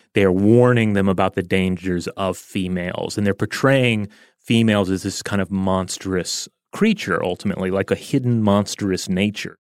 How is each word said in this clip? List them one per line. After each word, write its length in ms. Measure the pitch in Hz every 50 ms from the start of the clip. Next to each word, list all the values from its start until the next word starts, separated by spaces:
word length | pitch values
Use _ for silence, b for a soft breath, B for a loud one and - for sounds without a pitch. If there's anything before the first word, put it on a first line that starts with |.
| b b _
they're 160 | 107 98 95
warning 600 | 90 92 101 104 117 120 123 123 123 117 113 107 101
them 160 | 101 98 98
about 260 | 95 87 95 95 -
the 80 | 98 90
dangers 640 | 87 98 95 92 92 92 87 90 95 90 87 82 - -
of 200 | - 98 92 92
females, 840 | - - - - 104 92 90 92 90 87 90 - - 87 - - -
and 80 | 104
they're 80 | 101 95
portraying 720 | - 117 107 - - - 135 139 135 127 120 113 107 104 101 b b b b b b
females 520 | _ - 120 113 113 113 104 104 98 90
as 120 | 95 90 -
this 200 | 98 95 - -
kind 200 | - 104 98 95
of 80 | -
monstrous 1000 | 101 95 95 95 95 95 95 90 - - - 95 92 92 85 - - - - - _ _ _ _ -
creature, 480 | - 196 226 220 - - - 87 - -
ultimately, 480 | 90 90 - - 104 87 - 92 92 92
like 180 | 95 95 -
a 60 | -
hidden 480 | - - - - 139 123 123 120 113 107
monstrous 640 | 104 101 101 101 - - - 104 98 92 87 - -
nature. 500 | 92 90 101 104 101 - - 90 85 _ _ _